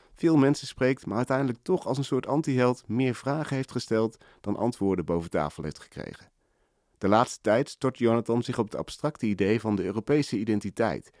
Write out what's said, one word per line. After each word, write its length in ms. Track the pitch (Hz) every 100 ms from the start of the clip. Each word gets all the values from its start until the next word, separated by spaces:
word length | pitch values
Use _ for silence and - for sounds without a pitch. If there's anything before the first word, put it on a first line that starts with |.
| _
veel 240 | - 170 160
mensen 300 | 135 - -
spreekt, 380 | - 127 131 -
maar 120 | 101
uiteindelijk 400 | 127 135 135 120
toch 240 | - 185 -
als 100 | 127
een 60 | 135
soort 220 | 131 117
antiheld 560 | 143 156 131 123 123 -
meer 280 | 110 131 120
vragen 400 | 135 147 151 135
heeft 160 | 135
gesteld 460 | 123 - 110 110 - - _
dan 140 | 101 101
antwoorden 500 | 113 - 98 92 80
boven 240 | 85 82
tafel 340 | 92 73 -
heeft 160 | 76 -
gekregen. 520 | - - 50 - - _ _ _ _ _ _ _
De 100 | 98
laatste 340 | 107 127 -
tijd 280 | - 107 -
stort 280 | - 131 -
Jonathan 460 | 117 117 113 117
zich 160 | 120 120
op 60 | 104
het 100 | -
abstracte 500 | - - 147 - 113
idee 340 | 98 98 113
van 160 | 110 101
de 80 |
Europese 540 | 92 104 104 151 139 107
identiteit. 720 | 110 104 101 - 110 67 - _